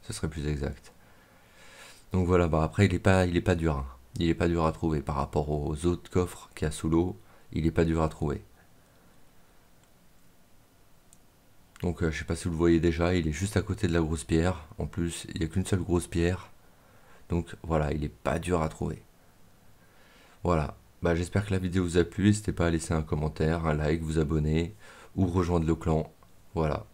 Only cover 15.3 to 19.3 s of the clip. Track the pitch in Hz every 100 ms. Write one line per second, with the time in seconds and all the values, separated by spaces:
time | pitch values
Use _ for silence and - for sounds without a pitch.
15.3 | - 80 - 90 95 87 87 - 87 85
16.3 | 90 - - - - - - - - -
17.3 | 85 82 - - 80 73 76 76 - -
18.3 | 76 85 90 80 - 80 - - _ -